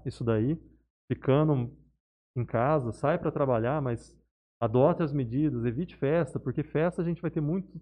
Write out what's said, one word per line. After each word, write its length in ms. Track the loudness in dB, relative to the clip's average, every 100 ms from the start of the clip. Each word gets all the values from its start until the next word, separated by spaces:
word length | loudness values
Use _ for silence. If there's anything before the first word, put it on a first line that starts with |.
| -10
isso 180 | -6 0
daí, 340 | 2 2 -2 -8 -20 _ _ -8
ficando 600 | -4 2 2 4 2 -2 -10 _ _ _ _ _ -6
em 100 | -2
casa, 460 | 0 2 2 0
sai 240 | -4 -2 0
pra 140 | -2
trabalhar, 500 | -2 0 2 0 -2
mas 360 | -2 -4 -8 -20 _ _ _ -4
adote 420 | 0 6 6 4
as 80 | 0
medidas, 520 | -2 -2 0 0 0 -2
evite 300 | -2 -6 -4
festa, 420 | 0 0 0 -4
porque 240 | -4 -4
festa 380 | -2 0 0 0
a 40 | -4
gente 160 | -2
vai 80 | -4
ter 100 | -2
muito 360 | 0 -2 -4 -14